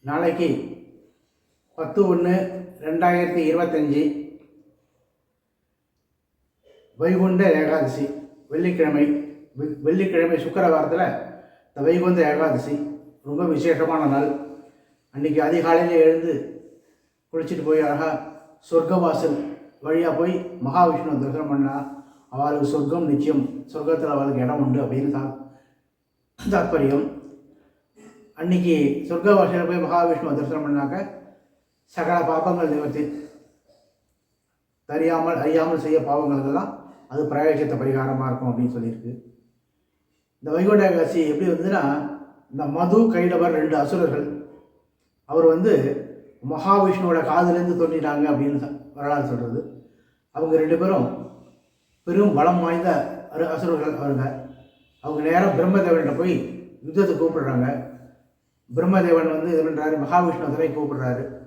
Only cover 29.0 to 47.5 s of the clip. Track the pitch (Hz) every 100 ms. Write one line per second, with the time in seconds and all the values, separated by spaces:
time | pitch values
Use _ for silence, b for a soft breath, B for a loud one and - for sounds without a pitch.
29 | - 170 202 202 175 180 170 175 175 175
30 | 170 170 165 151 143 160 147 143 135 185
31 | 196 - - _ _ _ _ _ _ -
32 | 165 175 160 160 180 175 160 147 147 147
33 | 147 - - - _ _ _ _ _ _
34 | _ _ _ _ _ _ _ _ _ 147
35 | 165 165 165 - 143 160 160 160 156 156
36 | 147 143 143 139 135 143 - - - B
37 | _ 139 151 143 151 147 147 - 135 135
38 | 135 131 131 123 127 120 123 120 113 -
39 | 117 127 - _ _ _ _ _ _ _
40 | _ _ _ _ 139 160 190 208 196 170
41 | 151 170 156 147 185 165 185 190 139 147
42 | - - - - _ 135 143 151 180 214
43 | 226 175 175 170 175 156 156 156 - 190
44 | 165 147 147 - - - _ _ _ _
45 | _ _ _ 165 165 160 202 160 131 -
46 | - - - _ 131 156 175 202 190 180
47 | 180 165 151 156 175